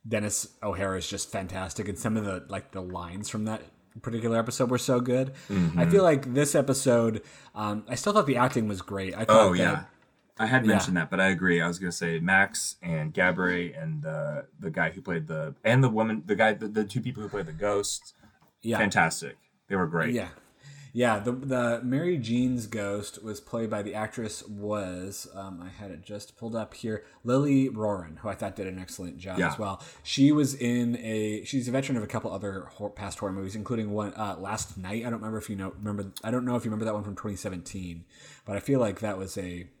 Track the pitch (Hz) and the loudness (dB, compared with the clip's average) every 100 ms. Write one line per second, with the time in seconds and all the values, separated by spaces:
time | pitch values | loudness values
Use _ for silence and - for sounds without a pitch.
0 | 113 107 104 - - _ 107 87 98 95 | -2 -2 -2 -4 -6 _ -4 -2 -2 -2
1 | - 98 - 101 92 95 95 - 101 90 | -4 -8 -6 -6 -6 -8 -6 -6 -6 -4
2 | 113 110 101 92 - 98 - 95 90 90 | -2 0 -2 -6 -6 -10 -8 -10 -8 -8
3 | 87 95 104 107 107 110 - _ _ 113 | -8 -10 -6 -4 -4 -6 -10 _ _ -12
4 | - 113 117 113 113 - 123 123 - 123 | -6 -2 2 2 0 0 2 2 4 2
5 | 123 127 131 135 - 196 170 170 170 196 | 4 2 0 -6 -2 2 2 4 6 8
6 | 180 139 135 127 143 156 135 131 131 120 | 8 4 2 2 4 4 4 2 6 6
7 | 117 110 - - - 107 107 104 - 123 | 4 0 -8 -20 -16 -6 -4 -4 -6 -4
8 | - 208 139 120 123 127 107 95 - 98 | 2 4 4 4 4 2 0 -4 -4 -4
9 | 95 95 113 110 101 90 87 76 92 _ | -4 -2 8 10 10 6 4 2 -6 _
10 | _ _ _ - 110 131 110 98 92 90 | _ _ _ -4 2 4 6 4 4 0
11 | 78 92 95 87 92 85 85 87 90 - | 2 4 4 4 4 4 2 -2 -6 -2
12 | 85 82 85 95 98 - - - 87 80 | -2 0 4 4 4 0 -6 -8 -4 -4
13 | 78 85 92 90 90 90 87 82 80 76 | -2 2 2 4 2 0 -2 -6 -6 -6
14 | 78 78 76 73 - - 87 80 80 98 | -6 -4 -4 -6 -10 -10 -6 -2 -2 -4
15 | 92 85 78 78 78 71 110 127 131 107 | -6 -6 -4 -6 -6 -2 4 6 6 4
16 | 110 107 - 101 110 104 107 107 101 - | 0 -2 -2 4 4 2 -2 -2 -2 -4
17 | 123 127 104 101 82 78 101 101 101 - | -6 -8 -6 -6 -6 -2 0 0 0 -6
18 | - _ - _ _ _ 113 110 101 101 | -10 _ -20 _ _ _ -4 0 2 4
19 | 82 - 71 - _ _ _ 98 82 82 | 2 0 -10 -14 _ _ _ 0 0 0
20 | 80 107 87 - _ _ - - - 117 | 0 -2 -4 -12 _ _ -20 -20 -8 2
21 | 120 104 110 127 135 127 120 117 123 135 | 2 2 0 -4 -2 0 0 0 0 0
22 | 175 170 110 120 127 123 107 110 101 104 | 0 0 0 2 2 0 -4 -4 -4 -4
23 | 104 - 107 101 - 117 113 107 104 104 | -6 -10 -10 -10 -6 -4 -2 -4 -4 -6
24 | 110 - 107 - - 101 104 104 92 90 | -6 -6 -8 -8 -12 -8 -4 -2 -4 -6
25 | 92 98 - 95 95 87 87 90 101 80 | -8 -10 -12 -12 -12 -12 -14 -14 -14 -14
26 | 92 104 - _ 117 113 104 - 117 107 | -12 -12 -12 _ -6 -6 -6 -8 -6 -6
27 | - - 117 131 143 135 131 107 107 98 | -8 -10 2 4 6 6 4 2 0 0
28 | 82 78 107 95 101 98 95 92 92 - | -6 -8 -6 -4 -6 -4 -6 -6 -10 -10
29 | 87 - 92 92 85 73 101 95 - - | -10 -10 -8 -2 -2 -2 -6 -6 -12 -16
30 | - - 139 151 139 - 120 120 120 120 | -6 6 8 8 2 0 0 2 2 0
31 | 110 110 107 107 - 135 120 131 135 123 | -2 -2 0 -2 -4 -4 -2 -2 0 -2
32 | 104 113 104 95 101 95 - - 104 - | -2 -4 -4 -6 -6 -8 -12 -10 -10 -8
33 | 101 - 101 95 95 107 101 117 104 104 | -10 -6 -4 -4 -6 -8 -4 -2 -2 -2
34 | 101 98 104 85 98 107 - 98 92 110 | -4 -4 -6 -6 -6 -6 -8 -10 -6 -6
35 | 120 117 107 110 107 98 95 - 107 104 | -4 -6 -6 -6 -6 -6 -6 -6 -6 -4
36 | 98 - 110 123 123 123 113 107 110 104 | -6 -8 -4 -2 0 -2 -2 -2 -2 -4
37 | 101 95 107 98 104 90 85 98 90 85 | -6 -8 -8 -6 -6 -8 -10 -10 -10 -12
38 | - - - - - 101 - 135 110 92 | -16 -20 -20 -18 -8 -6 0 2 2 0
39 | 107 95 95 - 92 87 87 _ | -4 -4 -6 -6 -6 -8 -12 _